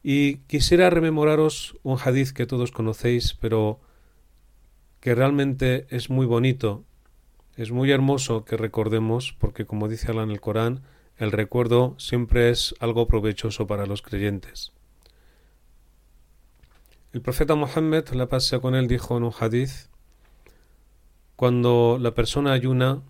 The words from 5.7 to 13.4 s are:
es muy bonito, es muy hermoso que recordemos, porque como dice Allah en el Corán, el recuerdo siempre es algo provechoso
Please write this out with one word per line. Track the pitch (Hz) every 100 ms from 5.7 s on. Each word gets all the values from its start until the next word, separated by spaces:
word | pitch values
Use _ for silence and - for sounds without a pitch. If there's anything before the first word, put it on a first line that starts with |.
| 127 -
es | 123 -
muy | 131
bonito, | 127 117 131 127 110 101 - _ _ _ _ _ _
es | - 110
muy | 123 135
hermoso | 139 135 139 131 113
que | - 110
recordemos, | 107 - 107 110 110 117 127 -
porque | - -
como | 107 107 107
dice | 113 -
Allah | 113
en | 110
el | 104
Corán, | - 107 113 135 - _ _
el | - 110
recuerdo | 107 104 123 117 120 127 -
siempre | - 127 113 123 120
es | 117 - -
algo | 117 117 117
provechoso | 110 107 101